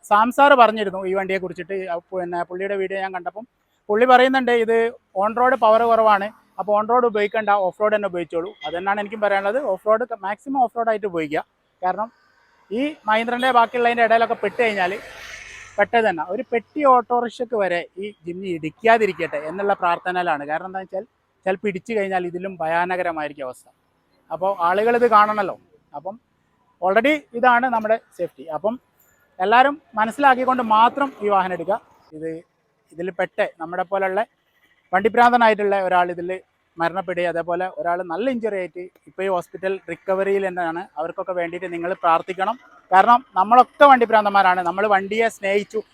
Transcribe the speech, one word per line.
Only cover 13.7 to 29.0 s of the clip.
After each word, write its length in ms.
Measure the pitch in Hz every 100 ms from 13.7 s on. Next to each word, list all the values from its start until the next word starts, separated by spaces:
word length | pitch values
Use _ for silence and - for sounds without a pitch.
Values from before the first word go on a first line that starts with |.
| 247 240 240 226
ഇടയിലൊക്കെ 300 | 226 226 226
പെട്ട് 160 | 208 -
കഴിഞ്ഞാൽ 320 | 233 202 180 196 - - - - - - - -
പെട്ടത് 260 | 202 233 220
തന്നെ. 160 | 170 170
ഒരു 120 | 208 -
പെട്ടി 260 | 233 - 302 285
ഓട്ടോറിക്ഷയ്ക്ക് 680 | 247 226 240 240 - 240 226
വരെ 180 | 185 175 151 180
ഈ 100 | 208 202 160
ജിംനി 220 | 175 196 170
ഇടിക്കാതിരിക്കട്ടെ 840 | 156 _ 220 233 208 165 160 147 156
എന്നുള്ള 240 | 185 202 196
പ്രാർത്ഥനയിലാണ്. 640 | 180 175 180 180 175 147 143
കാരണം 160 | 160 185
എന്താണെന്ന് 180 | 190 190
വെച്ചാൽ 160 | 190 220 _ _ _ 190
ചിലപ്പോൾ 240 | 190 208
ഇടിച്ചു 180 | 180 - 226
കഴിഞ്ഞാൽ 240 | 196 185 180
ഇതിലും 240 | 175 190 180
ഭയാനകരമായിരിക്കും 840 | 160 170 180 185 175 160 147 147 131
അവസ്ഥ. 180 | 123 _ _ _ _ _ _ _
അപ്പോൾ 200 | 160 190 190 170
ആളുകളിത് 400 | 190 226 240 240 214
കാണണമല്ലോ. 400 | 214 214 185 113 _ _ _ 147
അപ്പം 160 | 170 226 _ _ _ _ _ _ 185
already 280 | 196 254 302 - 233
ഇതാണ് 280 | 247 240 254
നമ്മുടെ 220 | 226 214 226 _ -
സേഫ്റ്റി. 260 | 170 - 165 151
അപ്പം 180 | 196 247 _ _